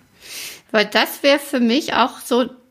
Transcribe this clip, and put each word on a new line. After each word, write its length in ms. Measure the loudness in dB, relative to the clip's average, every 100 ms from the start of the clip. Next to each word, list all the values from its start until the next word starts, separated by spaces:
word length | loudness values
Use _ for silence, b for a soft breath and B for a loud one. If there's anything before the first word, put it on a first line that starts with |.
| _ B B B B B _
Weil 140 | 0 0
das 360 | 0 -2 0
wäre 160 | 2 2
für 220 | 2 0
mich 340 | 2 2 0
auch 260 | 0 0 -2 -2
so 200 | 0 0 -6 _